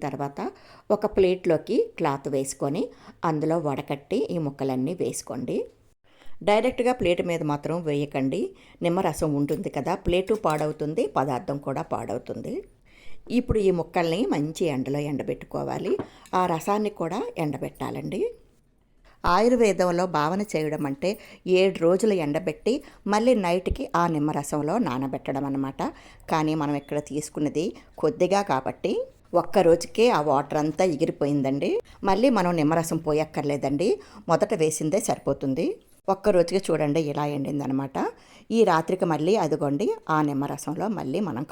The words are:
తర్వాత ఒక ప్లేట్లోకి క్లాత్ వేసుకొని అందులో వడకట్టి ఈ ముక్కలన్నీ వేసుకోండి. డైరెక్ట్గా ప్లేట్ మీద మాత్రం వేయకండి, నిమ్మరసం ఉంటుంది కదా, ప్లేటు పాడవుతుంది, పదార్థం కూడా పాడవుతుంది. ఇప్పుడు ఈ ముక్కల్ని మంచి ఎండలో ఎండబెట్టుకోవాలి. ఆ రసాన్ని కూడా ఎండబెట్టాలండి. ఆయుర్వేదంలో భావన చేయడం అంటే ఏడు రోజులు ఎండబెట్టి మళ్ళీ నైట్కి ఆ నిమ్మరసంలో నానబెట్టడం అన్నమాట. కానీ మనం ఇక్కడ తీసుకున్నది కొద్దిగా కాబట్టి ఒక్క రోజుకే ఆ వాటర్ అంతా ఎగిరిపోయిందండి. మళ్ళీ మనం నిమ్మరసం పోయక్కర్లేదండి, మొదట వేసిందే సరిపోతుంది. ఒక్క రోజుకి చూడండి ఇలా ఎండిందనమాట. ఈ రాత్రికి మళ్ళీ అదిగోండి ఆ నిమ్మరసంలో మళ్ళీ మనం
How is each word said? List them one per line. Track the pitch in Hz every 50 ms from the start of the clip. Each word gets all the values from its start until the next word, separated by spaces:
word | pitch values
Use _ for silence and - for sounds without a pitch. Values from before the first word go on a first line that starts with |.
| 151
తర్వాత | 143 151 143 143 143 139 - 202 381 - - - - - - _ _ 214
ఒక | 208 - 208 -
ప్లేట్లోకి | 214 185 180 185 180 - 180 160 151 - - 214 339 466 466 - -
క్లాత్ | 175 147 139 139 - 147 139
వేసుకొని | 135 135 135 - - 160 139 143 196 440 - - - - - - _ - 165
అందులో | 156 151 147 156 160 170 156
వడకట్టి | 151 135 151 151 - 147 139 - _ 180 240 - - 175
ఈ | 170 156
ముక్కలన్నీ | 139 139 - 139 135 131 127 127 156 185 -
వేసుకోండి. | 131 120 131 - - - 110 127 123 117 170 254 508 - - _ _ _ _ _ _ _ _ _ - - - - 160 202
డైరెక్ట్గా | 208 220 226 254 254 - 233 247 247 254
ప్లేట్ | - 170 175 170 190 180
మీద | 170 165 170 151
మాత్రం | 147 143 147 151 160 180 165 156
వేయకండి, | 143 143 147 143 - 143 131 135 147 185 359 392 - - - - - _ 175
నిమ్మరసం | 170 170 185 190 170 147 - 170 156 143 143
ఉంటుంది | 143 147 156 - - 135 -
కదా, | 147 139 151 180 - -
ప్లేటు | 170 175 180 185 - 220 214 -
పాడవుతుంది, | 170 156 151 151 151 151 - 151 147 160 202 277 427 - 147
పదార్థం | 135 147 131 120 98 - 143 143 143 143
కూడా | 135 147 160 - 131
పాడవుతుంది. | 107 117 113 101 123 - - - 113 - - 240 370 - - _ _ _ - - - - - - - - - 131 -
ఇప్పుడు | - - - 220 196 190
ఈ | 180 170
ముక్కల్ని | 160 - - 180 170 165 160 190 262 403 277
మంచి | 156 147 156 160 - 185 160 139 127
ఎండలో | 123 127 143 147 147 147
ఎండబెట్టుకోవాలి. | 147 127 - 143 143 - - - - 147 143 135 131 147 147 196 392 415 - - - - - - - 185
ఆ | 185 180 170
రసాన్ని | 160 - - 202 214 214 - - - 170
కూడా | 165 175 226 453 480 - - 160
ఎండబెట్టాలండి. | 147 147 - - 143 - - - - 120 139 - 156 - 208 403 480 466 - _ _ _ _ _ _ _ _ _ _ _ _ _ - _ _ - 175 175
ఆయుర్వేదంలో | 190 220 247 254 226 233 208 185 170 185 180 170 175 185 185 165
భావన | 151 147 156 180 196 208 -
చేయడం | - 156 156 151 151 147 147 139
అంటే | 139 - - 185 214 - - - - - _ 180 185 180
ఏడు | 190 196 180 - 165
రోజులు | 170 180 190 226 220 202 180 156
ఎండబెట్టి | 143 147 160 185 160 151 - - 208 254 294 - - - - _ 196 208
మళ్ళీ | 214 226 254 254 220 185
నైట్కి | 170 175 185 180 - - - 269 - - 170
ఆ | 175 170 160
నిమ్మరసంలో | 147 147 147 - 147 143 - 156 151 143 151 185 240 226 147
నానబెట్టడం | 123 131 135 135 - 139 - - 139 135 143 139
అన్నమాట. | 139 139 135 135 135 - 175 285 - - - - - - - -
కానీ | 170 160 156 156 156 160
మనం | 147 143 147 143
ఇక్కడ | 143 - 147 147 147 -
తీసుకున్నది | 131 151 147 - - 170 151 139 127 147 170 - - - - - - -
కొద్దిగా | - 156 151 156 180 175 190 196 202 -
కాబట్టి | 143 131 - - - - - 175 233 453 523 - - _ _ _ - 175
ఒక్క | 165 - - 202 180 165
రోజుకే | 165 170 - - - 208 226 247 220 160
ఆ | 147 156
వాటర్ | 135 139 147 - 143 151 147
అంతా | 156 156 - 185 185 156
ఎగిరిపోయిందండి. | 131 160 170 165 - 147 143 147 143 131 135 135 139 165 208 370 466 - - - - - 190
మళ్ళీ | 190 202 233 277 233 202
మనం | 180 175 175 165
నిమ్మరసం | 147 151 165 170 160 165 165 160 160 156
పోయక్కర్లేదండి, | 147 151 156 160 - 160 143 143 143 139 139 135 143 143 175 240 403 403 - - - - - -
మొదట | 165 160 208 - 233 160 156
వేసిందే | 156 156 - 160 156 151 214 233 -
సరిపోతుంది. | 131 - - 151 139 139 - 139 - 151 - 311 440 - _ _ - _ _ - 190
ఒక్క | 185 - 208 202 180
రోజుకి | 170 170 175 196 - -
చూడండి | 165 151 156 147 143 165 156 143
ఇలా | 143 143 147 147 147
ఎండిందనమాట. | 139 139 - 151 143 139 131 131 135 139 131 - - - 453 466 - - - - - - _ 214 233
ఈ | 214 190
రాత్రికి | 165 160 160 - 185 185 190 175 160
మళ్ళీ | 143 151 175 214 220 170
అదిగోండి | 147 151 - 156 139 143 143 202 370 453 440 - - 156
ఆ | 156 151 143
నిమ్మరసంలో | 143 135 143 143 143 139 - 147 151 151 175 214 208 156
మళ్ళీ | 147 131 139 190 214 165
మనం | 117 117 151 -